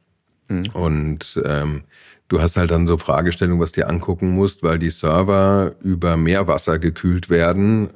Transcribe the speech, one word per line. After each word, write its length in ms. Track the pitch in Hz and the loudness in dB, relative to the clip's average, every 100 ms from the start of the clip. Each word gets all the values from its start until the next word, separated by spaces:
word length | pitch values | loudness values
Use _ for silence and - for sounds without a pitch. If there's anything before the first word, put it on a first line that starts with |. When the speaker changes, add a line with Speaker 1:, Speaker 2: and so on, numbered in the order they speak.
| _ _ _ _ - | _ _ _ _ -8
Speaker 1:
Mhm. 200 | 92 101 | -6 -6
Speaker 2:
Und, 680 | 90 82 76 76 76 - - | -4 -2 0 -2 -6 -8 -6
ähm, 380 | 71 73 76 73 - _ - _ - | -2 -2 -4 -6 -10 _ -20 _ -4
du 140 | 82 | 0
hast 160 | 82 95 | 0 0
halt 140 | 85 | 0
dann 160 | 85 85 | 2 2
so 100 | 82 | 0
Fragestellungen, 640 | - 73 87 85 90 85 | 0 0 0 0 0 0
was 100 | 82 | 0
dir 160 | - - | -2 -2
angucken 440 | 85 - 87 92 | -2 -4 -2 0
musst, 320 | 92 98 - | 2 0 0
weil 160 | 82 82 | -2 0
die 100 | 82 | -2
Server 880 | - 80 82 95 98 98 98 95 - | -2 0 2 2 4 4 4 0 -2
über 380 | 98 87 87 82 | -4 0 0 2
Meerwasser 600 | 82 98 87 69 - 80 | 2 2 2 0 0 0
gekühlt 500 | 82 - 90 90 - | -2 -2 0 0 0
werden, 640 | 85 85 95 104 110 104 | 2 2 2 2 2 -2